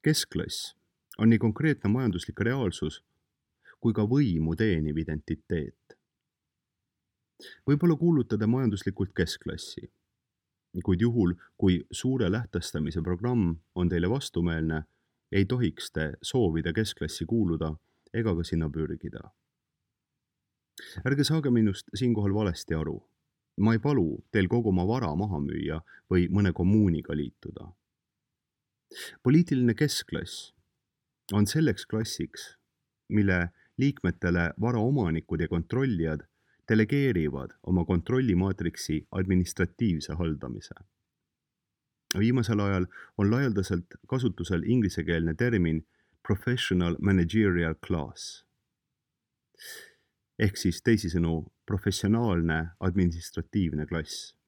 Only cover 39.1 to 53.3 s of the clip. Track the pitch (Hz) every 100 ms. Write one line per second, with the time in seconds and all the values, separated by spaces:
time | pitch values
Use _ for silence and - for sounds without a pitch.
39.1 | 92 95 90 87 - 90 - 113 80 -
40.1 | 78 85 73 64 53 - - - _ _
41.1 | _ _ _ _ _ _ _ _ _ _
42.1 | 98 110 127 113 107 101 95 92 - -
43.1 | - 101 117 135 101 92 87 87 - -
44.1 | 131 120 - 87 87 73 123 101 - 78
45.1 | 82 82 78 120 110 85 80 - _ _
46.1 | _ - 98 - 123 - 90 87 85 98
47.1 | 95 85 107 104 87 82 78 - 87 67
48.1 | - - - _ _ _ _ _ _ _
49.1 | _ _ _ _ _ - - - _ _
50.1 | _ _ - 107 - 92 - - 110 92
51.1 | 87 82 82 - _ - 95 101 98 98
52.1 | 113 117 87 82 80 82 - 95 92 90
53.1 | 82 -